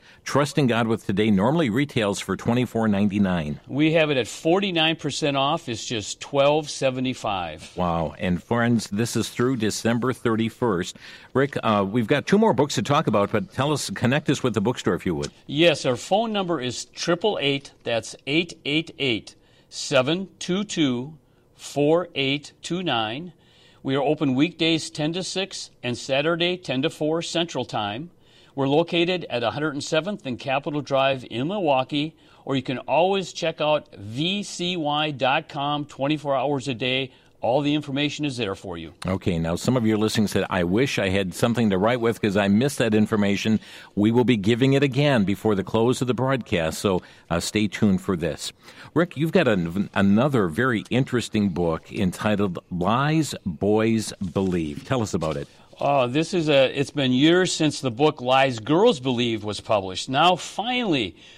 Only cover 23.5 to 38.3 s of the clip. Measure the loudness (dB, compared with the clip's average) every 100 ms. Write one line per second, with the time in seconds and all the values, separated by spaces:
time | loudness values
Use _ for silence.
23.5 | _ _ _ -4 0 0 0 0 2 0
24.5 | 0 0 0 -2 -4 -4 -4 -6 -6 -6
25.5 | -8 -14 _ -6 -6 -2 0 2 0 0
26.5 | -2 -4 -2 -2 -2 -2 -2 -2 -4 -2
27.5 | -4 -4 -4 -4 -6 -12 _ _ _ -10
28.5 | -2 2 2 2 2 0 0 -4 -2 -2
29.5 | -2 -4 -4 -2 -2 -2 -6 -8 -6 -4
30.5 | -4 -2 -6 0 2 2 0 -4 -6 -4
31.5 | -2 2 2 0 -2 -4 -8 _ -14 -4
32.5 | -4 -2 -6 0 2 2 0 -4 -4 -4
33.5 | -2 0 0 -2 -14 -10 -4 -2 -2 -6
34.5 | -6 -4 -2 -2 -2 -2 0 0 0 -2
35.5 | -4 -2 -2 -6 -4 -2 -2 -2 0 0
36.5 | -2 -4 -4 -2 -2 -4 -10 _ _ 0
37.5 | 0 2 -2 -2 -2 -2 -2 -4